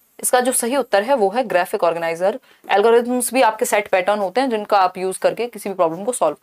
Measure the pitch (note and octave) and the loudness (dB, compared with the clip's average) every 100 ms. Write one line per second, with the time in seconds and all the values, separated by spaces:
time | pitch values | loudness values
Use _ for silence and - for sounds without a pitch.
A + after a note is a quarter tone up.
0 | _ - - B3 B3 B3 A#3 C4+ B3 G3 | _ -10 0 2 2 -2 -2 -2 0 0
1 | G#3+ C#4 G3 A3+ A#3 F3+ F#3 G3+ E3+ E3 | 2 2 2 0 0 0 0 0 0 0
2 | E3 E3 F#3 B3+ - _ - G3+ A3+ A#3 | -4 -2 -2 -4 -12 _ -2 2 4 4
3 | A#3+ B3 A#3+ A3+ A3+ A3 A#3+ G#3 G#3 F#3+ | 2 -2 -2 2 2 2 0 -2 0 0
4 | F3+ G#3+ F#3+ B3 C4+ A3 G#3 G#3 F3+ - | 0 -2 -2 -2 -2 -2 0 2 2 0
5 | F#3 F#3 F#3 E3+ A#3+ G#3+ G#3 F#3+ E3+ E3 | -6 -2 -2 -2 -6 -8 -10 -2 -2 -2
6 | G#3 A#3+ D#3+ D3 | -6 -2 -2 -2